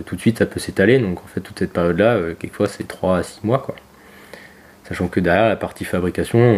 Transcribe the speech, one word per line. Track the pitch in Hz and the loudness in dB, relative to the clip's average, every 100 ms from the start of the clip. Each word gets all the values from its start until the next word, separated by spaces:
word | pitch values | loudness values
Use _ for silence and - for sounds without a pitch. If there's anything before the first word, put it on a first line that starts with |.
| - | -8
tout | 90 | -2
de | |
suite, | 113 110 | 0 2
ça | 95 | 0
peut | 90 | -2
s'étaler. | - 92 98 131 | -4 2 4 4
Donc | 101 87 | 2 -4
en | - | -8
fait, | 95 | -12
toute | - - | -10 -6
cette | 90 | -4
période-là, | 90 87 85 110 | 0 0 2 2
euh, | 113 85 82 | 2 -2 -6
quelquefois, | - - 101 | -8 -4 -4
c'est | - 95 | -4 -12
trois | - 92 90 | -4 0 0
à | |
six | 82 - | -2 -6
mois, | 107 135 | -2 -2
quoi. | - - - - - - - - - - - - - | -2 -14 -18 -20 -20 -20 -20 -20 -20 -20 -20 -20 -12
Sachant | 92 90 | -6 -2
que | 98 | 0
derrière, | 87 92 113 | 2 4 2
la | - | 0
partie | 98 - | -4 -8
fabrication, | 92 92 90 87 85 117 120 | -6 -2 -2 -2 0 4 6